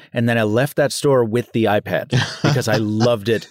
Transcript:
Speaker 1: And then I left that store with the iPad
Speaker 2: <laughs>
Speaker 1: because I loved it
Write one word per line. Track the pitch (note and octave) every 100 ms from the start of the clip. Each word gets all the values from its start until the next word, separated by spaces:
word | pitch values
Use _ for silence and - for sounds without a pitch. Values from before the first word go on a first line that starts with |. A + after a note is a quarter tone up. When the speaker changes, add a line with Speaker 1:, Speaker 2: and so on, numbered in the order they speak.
| -
Speaker 1:
And | A#2+ A#2+
then | A#2
I |
left | G#2+ A2 C#3 -
that | C#3
store | - D3 C3 A#2
with | A2+ A2+
the | A#2 A2
iPad | G#2 G2 E2+ -
Speaker 2:
<laughs> | C3 - -
Speaker 1:
because | D3 C#3 A#2
I | G#2+
loved | G#2+ G#2+ A#2+ A#2 G2+
it | G#2+ -